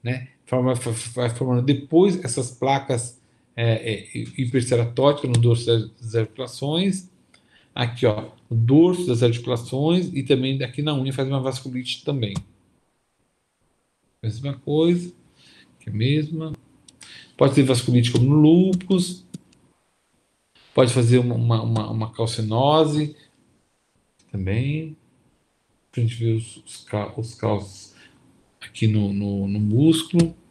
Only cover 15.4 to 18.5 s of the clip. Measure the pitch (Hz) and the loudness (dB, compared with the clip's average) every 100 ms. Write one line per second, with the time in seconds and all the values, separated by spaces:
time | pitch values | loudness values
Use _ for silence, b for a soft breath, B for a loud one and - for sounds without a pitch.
15.4 | b b b _ - 101 123 151 151 160 | b b b _ -10 -2 0 0 -2 -6
16.4 | 160 147 _ _ _ _ B B B - | -8 -12 _ _ _ _ B B B 0
17.4 | 135 139 131 123 - 123 117 - 127 151 | 2 4 4 2 2 2 2 2 4 6
18.4 | 151 | 6